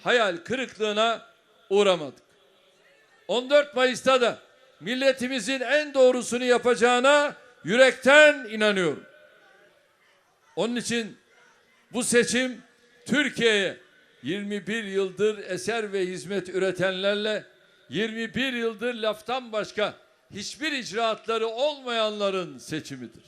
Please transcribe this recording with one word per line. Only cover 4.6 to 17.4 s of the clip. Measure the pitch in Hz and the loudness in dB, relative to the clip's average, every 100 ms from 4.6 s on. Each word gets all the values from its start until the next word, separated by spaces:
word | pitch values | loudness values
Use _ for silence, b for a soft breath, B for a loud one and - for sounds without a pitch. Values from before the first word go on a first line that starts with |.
| _ _ | _ _
milletimizin | 156 254 269 262 247 262 196 269 | -8 0 2 2 -2 -4 -4 -4
en | 240 294 302 | 0 0 0
doğrusunu | 269 254 247 226 247 | 6 6 6 0 -2
yapacağına | 247 240 240 233 240 247 262 294 294 - - _ | 2 2 2 2 4 4 4 4 2 -4 -20 _
yürekten | 147 233 262 247 247 285 302 285 233 | 0 6 6 6 6 8 8 6 -4
inanıyorum. | 214 214 196 170 131 - - - _ _ _ _ _ _ _ _ _ _ _ _ - | 0 2 2 0 -2 -10 -20 -20 _ _ _ _ _ _ _ _ _ _ _ _ -6
Onun | 208 240 | -4 -4
için | - 233 208 - _ _ _ _ _ _ _ | -4 -4 -6 -12 _ _ _ _ _ _ _
bu | 208 | -6
seçim | - 240 233 233 254 226 - _ _ _ - | 2 2 4 0 -2 -6 -18 _ _ _ -2
Türkiye'ye | 269 277 - 226 208 185 123 _ _ _ _ | 0 0 2 2 2 0 -6 _ _ _ _
yirmi | 123 196 202 208 180 | -6 -6 -4 -6 -4
bir | 226 | -6
yıldır | 208 190 190 165 208 208 | -4 -4 -4 0 -2 -2
eser | 190 180 180 233 214 | -6 -8 -4 -4 -4
ve | 196 185 | -4 -4
hizmet | 185 147 202 185 | -6 -8 -8 -4
üretenlerle | 185 190 180 185 185 196 208 214 208 | -2 -2 0 -2 -2 -2 -2 -2 -6